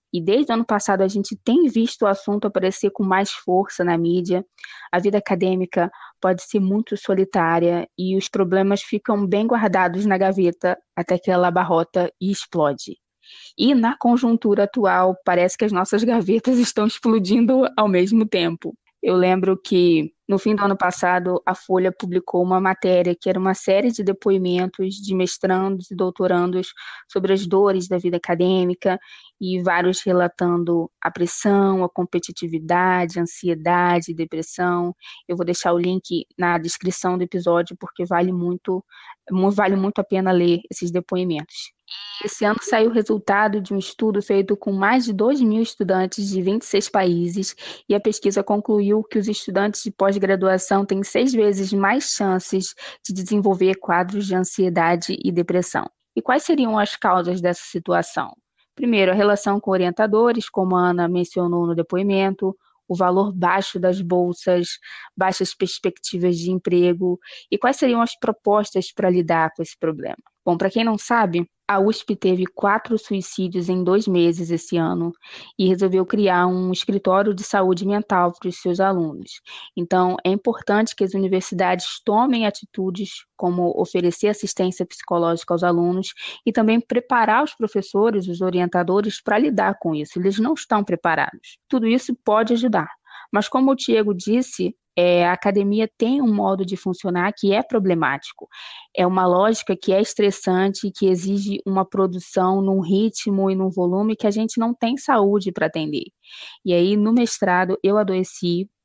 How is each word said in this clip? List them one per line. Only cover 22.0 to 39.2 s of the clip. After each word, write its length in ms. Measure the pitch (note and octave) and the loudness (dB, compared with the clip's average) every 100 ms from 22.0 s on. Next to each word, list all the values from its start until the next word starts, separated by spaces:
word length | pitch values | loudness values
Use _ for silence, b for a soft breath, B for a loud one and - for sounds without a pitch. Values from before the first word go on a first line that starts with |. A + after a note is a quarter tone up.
| F3+ F3+ - F3+ | -4 -4 -2 -2
uma 160 | F3+ F#3 | 2 2
matéria 560 | F#3+ F#3+ F#3 F3+ F3+ F3 | 0 0 2 2 2 -2
que 140 | F#3+ | -2
era 100 | F3+ | 0
uma 140 | F#3+ | 0
série 380 | F#3+ - G3 B3 | -2 0 2 2
de 120 | A3+ | 0
depoimentos 920 | G3 F#3+ G3+ G3 F3+ F3+ F#3 - F#3+ G3 | -2 -2 0 0 2 0 -2 -4 -6 -6
de 200 | G3+ F#3 | -4 -2
mestrandos 720 | F#3 - F#3 - F#3+ F#3+ F3+ | -2 -2 -2 0 0 -4 -8
e 60 | F3+ | -4
doutorandos 800 | F#3 - F#3 F3 F3+ F#3 F#3 - B B - | -4 -2 0 2 0 -2 -6 -10 B B -8
sobre 220 | G3+ F#3+ | -4 0
as 160 | G3 F3+ | 0 2
dores 400 | F#3+ G3+ F#3+ F3+ | 2 2 2 -2
da 100 | F3+ | -2
vida 200 | F3 F3 | -2 -4
acadêmica, 840 | - E3+ F3+ F#3 F3+ F3+ F#3+ F#3 B B B _ | -2 0 2 2 2 0 -2 -2 B B B _
e 200 | F#3 F#3 | -6 -2
vários 400 | F3+ F3 F3+ F#3 | 0 2 2 0
relatando 880 | G3 F3+ F3 - F3 F3 E3+ E3+ E3 - | 0 2 2 0 0 0 0 -2 -2 -6
a 80 | E3 | -8
pressão, 720 | F3 F3 - G#3 G3+ G3 F#3+ | -4 -4 -2 2 2 2 2
a 80 | F3+ | -2
competitividade, 1300 | - F3+ F3 - - E3+ D#3+ D#3+ F3 F#3 F3+ F3 F3 | -4 -4 -4 -6 -8 -8 -6 -2 2 2 2 0 -2
a 20 | |
ansiedade, 920 | E3+ - F3+ E3 D#3+ F3 F3+ F3 E3 | -6 -4 -4 -2 0 2 4 2 -2
depressão. 800 | E3 D#3+ D#3+ E3 - F3+ F3 F3 - B B - | -6 -6 -6 -10 -4 -2 0 -2 -6 B B -10
Eu 80 | F3 | -6
vou 80 | E3+ | -4
deixar 260 | F3 E3+ | -2 0
o 80 | F3 | 0
link 460 | F3+ F#3 - E3+ - - | 0 -2 -4 -6 -6 -4
na 200 | F3+ E3+ | 0 0
descrição 600 | E3 - F#3 - F#3 F3+ | -2 -4 -6 -4 -2 -2
do 60 | |
episódio, 540 | F3 F#3 F3 E3+ E3+ F3+ | -4 -2 0 0 0 -8
porque 240 | F3+ - | -16 -10
vale 300 | F3 F3 F#3 | -4 0 0
muito, 500 | F3+ F3 F3+ - F#3 - B B B | 0 -2 -4 -4 -6 -6 B B B